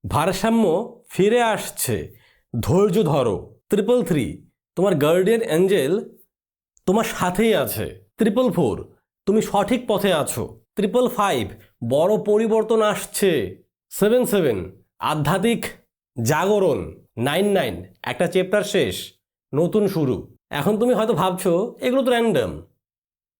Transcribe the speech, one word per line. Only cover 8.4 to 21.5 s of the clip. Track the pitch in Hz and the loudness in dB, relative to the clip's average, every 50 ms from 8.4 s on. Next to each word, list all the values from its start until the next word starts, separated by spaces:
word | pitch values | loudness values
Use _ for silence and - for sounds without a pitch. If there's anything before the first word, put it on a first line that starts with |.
| 254 247 | 0 0
ফোর, | 170 180 160 113 90 - - - - _ _ _ _ _ _ | 2 0 0 0 -2 -4 -8 -14 -20 _ _ _ _ _ _
তুমি | - 196 220 | 0 0 0
সঠিক | - - - 202 196 196 254 233 247 - | 0 0 0 -2 0 0 -2 -2 0 -2
পথে | 214 185 202 202 180 | -2 0 2 0 0
আছো। | 151 135 - - 123 98 - - - _ _ _ | 0 0 -2 -4 -6 -8 -8 -10 -18 _ _ _
ট্রিপল | - 190 202 180 247 254 226 | -4 -2 0 2 0 0 0
ফাইভ, | - - 208 196 170 127 104 92 - - - _ _ _ - 117 | 0 0 0 0 0 0 -2 -4 -8 -16 -20 _ _ _ -6 -2
বড় | 127 143 160 185 214 190 190 | 0 2 2 2 2 0 2
পরিবর্তন | 208 208 214 226 220 214 226 214 220 233 220 | 2 2 2 2 2 2 0 0 2 2 2
আসছে। | 214 208 196 185 - - - - 208 190 170 135 101 90 - - _ _ _ _ _ _ | 2 2 0 -2 -6 -8 -4 0 0 2 2 2 -2 -4 -8 -14 _ _ _ _ _ _
সেভেন | - - 196 208 226 254 247 | -4 0 2 4 4 4 2
সেভেন, | 247 - 202 170 135 110 95 85 87 - - _ _ _ _ | 2 0 2 2 2 0 -2 -4 -10 -14 -20 _ _ _ _
আধ্যাত্মিক | - 120 151 156 143 - 185 196 180 233 233 226 - - - - _ _ _ _ _ _ _ - 117 | -4 -4 -2 -2 0 0 0 0 0 0 0 -2 -4 -10 -12 -14 _ _ _ _ _ _ _ -6 -2
জাগরণ। | 113 151 151 175 190 214 208 190 175 131 104 85 92 - - _ _ _ - | 0 0 0 2 2 2 2 2 2 0 -2 -4 -8 -14 -18 _ _ _ -4
নাইন | 117 139 147 175 202 208 | -2 -2 0 0 0 2
নাইন, | 202 185 151 117 90 82 90 - _ _ - | 2 0 0 -2 -4 -8 -14 -18 _ _ -10
একটা | - 127 - 180 175 | -10 -4 -2 -2 0
চ্যাপ্টার | 180 190 180 185 208 208 196 | 0 0 0 2 0 -2 -2
শেষ, | 202 - 190 143 101 87 - - - - _ _ _ _ _ _ _ - | 0 0 0 0 0 -2 -6 -10 -14 -18 _ _ _ _ _ _ _ -2
নতুন | 139 170 170 170 214 214 185 | 0 0 2 2 2 0 2
শুরু। | - 160 151 127 113 85 - - - _ _ _ | 0 0 0 0 -2 -4 -6 -12 -20 _ _ _
এখন | - 147 - 196 214 202 | -6 -2 0 0 0 2
তুমি | 233 247 247 | 2 2 2
হয়তো | 190 220 220 226 | 2 2 0 0
ভাবছো, | 143 175 190 180 180 - 190 | 0 0 0 -2 -2 0 0